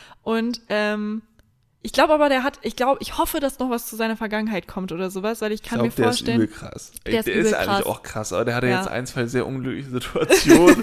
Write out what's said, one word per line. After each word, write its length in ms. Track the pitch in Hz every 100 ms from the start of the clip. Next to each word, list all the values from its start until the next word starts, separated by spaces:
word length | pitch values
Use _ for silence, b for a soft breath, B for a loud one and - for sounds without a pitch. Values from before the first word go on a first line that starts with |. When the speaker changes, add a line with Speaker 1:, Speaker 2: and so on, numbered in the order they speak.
| B B
Speaker 1:
Und, 380 | 220 226 233 240 -
ähm, 540 | 214 208 214 208 220 - _ _ _ _ _
ich 140 | 226
glaube 180 | - 320
aber, 160 | 302 294
der 140 | 262
hat, 160 | 269 -
ich 160 | 226 -
glaube, 220 | 247 -
ich 160 | - -
hoffe, 240 | 339 311
dass 180 | 277 -
noch 120 | 254
was 160 | 240 -
zu 100 | 220
seiner 220 | 226 220
Vergangenheit 500 | 214 214 220 190 -
kommt 240 | 190 185
oder 180 | 165 190
sowas, 300 | 190 214 233
weil 120 | 214
ich 100 | 214
kann 160 | - 233 233
Speaker 2:
Ich 80 |
glaub, 40 | -
Speaker 1:
mir 40 |
Speaker 2:
der 80 | -
ist 60 | -
Speaker 1:
vorstellen, 240 | - 117
Speaker 2:
übel 120 | 107
krass. 380 | - - - - -
Ey, 80 | -
Speaker 1:
der 80 | 110
ist 60 | 110
Speaker 2:
der 80 |
ist 60 | 101 220
Speaker 1:
übel 80 |
Speaker 2:
eigentlich 220 | 196 95 -
Speaker 1:
krass. 80 | -
Speaker 2:
auch 160 | 107
krass, 300 | - 110 107
aber 100 | 90
der 100 | 117 120
hat 80 |
Speaker 1:
Ja. 120 | 123 120
Speaker 2:
jetzt 120 | 98
ein, 180 | 117 127
zwei 180 | 135
sehr 220 | 117 123 95
unglückliche 420 | 131 127 98 135
Situationen, 920 | 123 - 160 156 370 - 320 339 240